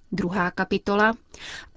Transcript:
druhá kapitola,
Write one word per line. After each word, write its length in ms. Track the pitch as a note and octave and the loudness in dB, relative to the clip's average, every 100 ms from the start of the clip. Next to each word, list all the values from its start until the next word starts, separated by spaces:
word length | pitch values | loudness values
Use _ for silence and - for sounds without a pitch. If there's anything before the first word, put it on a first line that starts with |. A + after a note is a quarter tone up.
| - | -8
druhá 400 | F3 F3+ F#3+ F3+ | -2 -2 0 -2
kapitola, 600 | - F#3+ G3 - G3+ G#3+ A3+ - - - - - | 0 0 0 0 4 4 2 -8 -18 -14 -14 -16